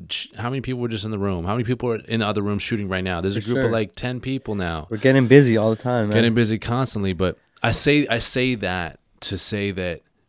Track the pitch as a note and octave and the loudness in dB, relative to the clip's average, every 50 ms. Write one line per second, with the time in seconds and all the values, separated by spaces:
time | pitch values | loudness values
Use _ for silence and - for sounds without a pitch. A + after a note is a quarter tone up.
0 | F2 - - - - - - - G#2+ A#2+ C3+ C#3 A#2+ B2+ B2+ B2 A#2+ A#2+ A2+ G#2+ | -12 -10 -10 -10 -10 -12 -10 -8 -8 -6 -6 -6 -6 -6 -6 -4 -4 -4 -4 -6
1 | F#2+ A2 A2 G2+ G2 G2+ F#2+ F2 E2 F2+ G#2 B2 A#2+ A2 B2 A#2+ - B2 A2+ G#2+ | -6 -6 -4 -2 -2 -2 -2 -2 -2 -2 -2 -2 -2 -2 -4 -2 -2 -4 -4 -4
2 | - - A2+ A2+ G#2+ G2+ G#2 G#2 G2+ G2+ G#2 G2+ - - A#2+ G#2 G2+ F#2+ F#2 F#2 | -4 -4 -2 -2 0 0 0 0 -2 -2 -2 -4 -4 -4 -4 -4 -2 -2 -2 -2
3 | F#2 F#2+ F2+ E2+ F2 G2 G2+ A2 G2+ G#2+ B2 C3 C3 A#2 A2+ A2+ A2 G2 - - | -2 -2 -2 -2 -2 -2 -2 -2 -2 -2 0 0 0 2 0 0 -2 -4 -6 -8
4 | - B2 B2+ B2 - C3 C3+ C3 - - G#2+ G2+ F#2 E2+ E2 D#2 D2+ - A2+ G#2+ | -8 -6 -6 -6 -6 -6 -6 -6 -6 -6 -4 -4 -4 -4 -4 -6 -6 -8 -6 0
5 | - C3 C3 C3+ B2+ A2+ C3 C#3+ C#3+ B2 A2+ A2 G#2 A2 A2+ G#2+ - B2+ B2 B2 | 2 4 6 6 6 8 10 10 10 8 6 4 4 2 2 0 -2 -2 0 0
6 | A2 G#2 G#2 A2+ A#2 A#2 A2+ A#2+ A#2 G#2+ A2 G#2 - - A#2 B2+ C3+ B2 - G#2+ | 0 2 2 4 4 4 4 2 2 2 0 -2 -2 -2 -2 -2 -2 -2 -2 -2
7 | G2 F#2+ F#2 E2+ F#2 F2+ D#2+ - _ _ _ _ - A#2 A2 - - C#3+ D3 D3 | -2 -2 0 0 0 -2 -2 -4 _ _ _ _ -2 0 0 2 2 4 4 4
8 | C#3+ - A#2 A#2 - - - C3 B2+ C3 B2+ G#2+ G2 F2+ F#2 F2+ F2 D#2 C#2 - | 2 0 -2 -2 -2 -2 -2 -2 0 0 -2 -2 -2 -4 -4 -4 -6 -8 -10 -14
9 | _ _ _ _ - - G2+ F2+ - - A2 G#2 G2+ G2+ F#2+ F#2 F2+ F2 E2+ - | _ _ _ _ -10 -8 -8 -6 -6 -6 -4 -4 -2 -4 -4 -4 -4 -6 -6 -8
10 | - _ _ _ _ | -12 _ _ _ _